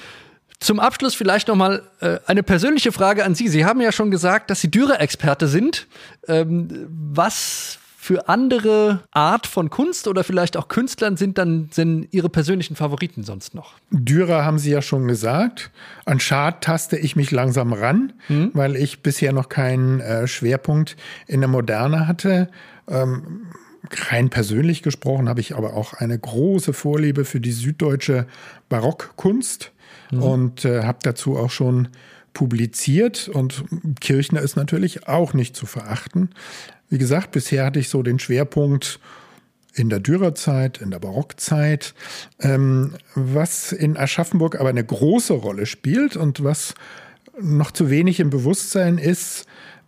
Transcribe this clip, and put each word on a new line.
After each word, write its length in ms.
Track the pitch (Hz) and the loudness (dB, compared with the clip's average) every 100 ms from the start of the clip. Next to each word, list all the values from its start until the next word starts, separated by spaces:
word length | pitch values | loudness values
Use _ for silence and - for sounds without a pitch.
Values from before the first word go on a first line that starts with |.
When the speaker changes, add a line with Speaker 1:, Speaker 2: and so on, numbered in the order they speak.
| - - - _ _ - | -20 -20 -20 _ _ -6
Speaker 1:
Zum 220 | - 208 | 0 2
Abschluss 340 | 226 - 269 - | 2 2 -2 0
vielleicht 320 | 196 190 208 | 2 2 2
noch 80 | 202 | 4
mal, 260 | 190 196 - _ | 4 2 -6 _
äh, 160 | 175 170 - | -2 -2 0
eine 180 | 190 | 2
persönliche 480 | 196 180 233 311 233 | 4 4 4 2 2
Frage 320 | - 190 208 | 2 2 4
an 120 | 190 165 | 2 0
Sie. 120 | 233 | 2
Sie 160 | 156 | 4
haben 160 | 165 247 | 4 4
ja 140 | 233 | 2
schon 180 | - 214 | 2 2
gesagt, 380 | 190 180 208 - | 2 2 2 0
dass 100 | 196 | -2
Sie 100 | 165 | 2
Dürer-Experte 760 | 202 277 269 151 - 156 139 156 | 4 4 2 0 0 0 2 2
sind. 400 | 151 262 - - - - - - | 2 2 -2 -8 -18 -20 -14 -2
Ähm, 600 | 160 160 170 165 165 160 | 0 2 0 -2 -8 -12
was 880 | 160 151 147 190 - - - - - - - | -10 -4 0 0 -2 -6 -8 -10 -14 -20 -10
für 320 | - 185 - | -2 -2 2
andere 720 | 226 262 247 214 214 214 196 - | 2 2 2 4 4 4 2 -2
Art 360 | 151 151 226 - | 2 2 2 0
von 240 | - 160 | -2 -2
Kunst 360 | - 302 349 220 | 0 0 0 -2
oder 160 | 190 | -2
vielleicht 340 | 180 185 170 - | 0 0 0 -2
auch 100 | - | -4
Künstlern 500 | - 254 - 214 185 | -2 -2 0 -2 0
sind 220 | 196 190 | 0 0
dann, 300 | 175 165 151 | 0 0 -2
sind 360 | - 165 160 - | 0 2 0 0
Ihre 180 | 190 165 | 0 0
persönlichen 460 | 165 151 190 160 151 | 2 0 0 -2 -4
Favoriten 480 | 151 143 170 - | -4 -4 -6 -8
sonst 320 | 104 98 - - | -10 -12 -14 -16
noch? 180 | - - _ | -18 -20 _
Speaker 2:
Dürer 560 | 160 120 151 175 160 151 | 0 4 4 4 4 2
haben 140 | 156 | 2
Sie 100 | 147 | 2
ja 140 | 143 | 0
schon 240 | 135 139 127 | 0 0 0
gesagt. 640 | 117 110 143 233 - - - - - - | 0 0 2 0 -2 -12 -20 -20 -10 -2
An 140 | 135 | 0
Schad 440 | - 139 147 170 | 2 2 0 0
taste 340 | - 160 - 156 | -2 -2 -2 -2
ich 180 | 151 156 | 0 0
mich 160 | 139 | 0
langsam 420 | 127 131 127 120 | 2 2 2 0
ran, 400 | 107 117 185 269 - - | 0 2 2 0 -4 -2
Speaker 1:
Mhm. 220 | 147 185 | 0 0
Speaker 2:
weil 220 | 151 139 135 | 0 0 0
ich 260 | 143 - | -4 -2
bisher 320 | - 135 139 | -4 0 0
noch 160 | 135 131 | 0 -2
keinen, 520 | - 131 127 127 131 | -2 0 2 2 0
äh, 260 | 117 113 123 | 0 -2 -2
Schwerpunkt 680 | - 117 131 - 151 156 - - - - | -2 0 0 0 0 0 -4 -18 -18 -4
in 160 | 135 | 0
der 60 | 131 | 2
Moderne 580 | 131 113 107 131 160 160 | 2 0 0 0 2 0
hatte. 400 | 175 196 185 180 - - - - | 0 2 2 0 -4 -20 -20 -6
Ähm, 600 | 139 131 127 160 180 202 - - - - - - | -2 -2 -2 -8 -14 -14 -20 -20 -20 -16 -10 -4
rein 200 | 120 127 | 0 2
persönlich 540 | 120 104 107 160 160 | 0 0 2 2 0
gesprochen 440 | 156 - 135 135 120 | -2 -4 -2 0 0
habe 140 | 120 | -2
ich 140 | 107 - | -4 -6
aber 180 | 107 | -4
auch 200 | - 107 - | -4 -6 -6
eine 220 | 120 117 | -4 -4
große 560 | 117 113 165 196 151 | -4 -2 0 0 -2
Vorliebe 520 | 139 147 151 151 139 139 | -2 -2 0 0 0 -2
für 140 | 131 | -4
die 100 | 120 | -4
süddeutsche 760 | 117 123 151 151 135 - 131 123 - - - - | -4 -4 -2 0 0 0 0 -2 -8 -20 -20 -4
Barockkunst 1040 | 120 117 170 - - 190 233 - - - _ - - - | 0 0 -2 -8 -2 0 0 -2 -8 -14 _ -20 -20 -6
Speaker 1:
Mhm. 100 | 127 | 0
Speaker 2:
und, 440 | 127 131 127 127 131 | 2 2 0 0 -2
äh, 180 | 120 | 0
habe 160 | 113 123 | 0 -2
dazu 360 | - 117 - 135 | -2 -2 -2 -2
auch 120 | 120 | -2
schon 380 | - 131 123 123 - - - _ | 0 0 2 0 -6 -20 -20 _
publiziert. 960 | - 131 117 113 - - 147 233 - - | -4 -2 0 -2 -2 0 2 2 0 -6
Und 340 | 143 131 131 143 165 165 131 | -2 -2 -4 -8 -8 -6 -4
Kirchner 420 | - 139 139 151 | 0 0 2 0
ist 140 | 143 - | -2 -2
natürlich 520 | 147 165 185 - - | -2 0 -2 -4 -2
auch 260 | 160 170 | 0 2
nicht 220 | 139 120 - | 0 -2 -4
zu 100 | 110 | -12
verachten. 640 | - 107 113 - 175 185 - - - - - _ | -10 -8 -8 -4 -2 -2 -4 -20 -18 -20 -20 _
Wie 100 | 135 | 0
gesagt, 320 | 127 151 196 | 2 0 0
bisher 340 | 143 - 135 135 | -4 -2 0 0
hatte 140 | 143 | 0
ich 100 | 131 | 0
so 140 | 139 | 0
den 160 | 123 127 | 0 -2
Schwerpunkt 800 | - 123 143 - 143 139 - - - - - - _ _ _ | 0 0 0 0 2 0 -2 -10 -16 -20 -20 -20 _ _ _
in 160 | - 113 | -4 -2
der 100 | 104 | 0
Dürerzeit, 800 | 98 175 185 151 - 131 131 - | 0 2 2 0 -2 0 0 -4
in 120 | 98 | -8
der 80 | 92 | -8
Barockzeit. 960 | 95 101 147 - - 151 147 147 - - - - - - | -6 -6 -6 -8 -2 0 2 0 -4 -16 -18 -16 -18 -4
Ähm, 540 | 135 135 135 131 139 156 - - | 0 4 4 4 0 -4 -10 -4
was 560 | 127 143 165 - - | -2 0 0 -4 -8
in 260 | 190 151 156 | -2 0 0
Aschaffenburg 600 | 139 - 170 175 165 - | -2 -2 0 2 0 0
aber 100 | 131 | 0
eine 140 | 123 | 0
große 500 | 117 110 143 226 - | -2 0 2 2 2
Rolle 320 | 151 110 98 107 | 0 -2 -4 -6
spielt 500 | - 135 208 285 175 | -4 -2 0 0 0
und 280 | 156 135 | -2 0
was 320 | 143 151 - - - - - - _ 277 | 0 -2 -4 -12 -18 -20 -20 -20 _ -8
noch 300 | 185 147 147 | 0 0 0
zu 180 | - 156 | 0 2
wenig 300 | 143 180 175 | 4 4 2
im 100 | 156 | 2
Bewusstsein 680 | 139 127 196 - - 175 170 | 2 0 0 -2 0 2 2
ist, 460 | 165 180 - - - - - - | 2 0 -2 -12 -14 -20 -20 -20